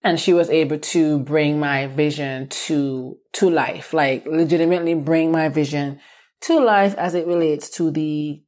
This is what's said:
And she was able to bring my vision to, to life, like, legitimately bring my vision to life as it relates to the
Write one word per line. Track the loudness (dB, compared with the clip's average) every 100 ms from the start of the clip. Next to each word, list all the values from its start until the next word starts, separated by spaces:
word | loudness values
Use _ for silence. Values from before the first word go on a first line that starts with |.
And | 0 0
she | 4
was | 4 4
able | 2 2 -2
to | -2 2 2 2
bring | 0 0 2 0
my | 0 -2 -2
vision | 0 -2 0 -6 -6 -8 -8 -2
to, | -2 0 -4 -8 -14 _
to | 0 2
life, | 2 -2 -6 -4
like, | 0 0 -2 -2
legitimately | 0 2 2 2 2 0
bring | -2 0 0 2
my | 0 0
vision | 0 -2 -2 -6 -8 -18 _ _ _
to | 0 2
life | 4 4 2 0
as | -2
it | -2 0
relates | 0 2 0 -6
to | -2 -2
the | 0 -2 -4 -6 -8